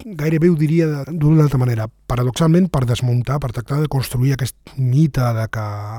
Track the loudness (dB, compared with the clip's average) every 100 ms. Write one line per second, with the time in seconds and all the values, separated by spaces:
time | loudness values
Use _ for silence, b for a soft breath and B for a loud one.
0 | -14 -6 -2 2 2 2 2 2 0 -2
1 | -6 0 4 6 4 4 0 0 -4 -8
2 | -6 -2 -2 0 2 4 2 0 0 0
3 | 0 0 -2 -4 -4 -6 -6 -4 -2 -2
4 | -4 -2 0 0 -4 -10 -14 -4 0 2
5 | 2 2 -2 -2 -4 -6 -6 -8 -10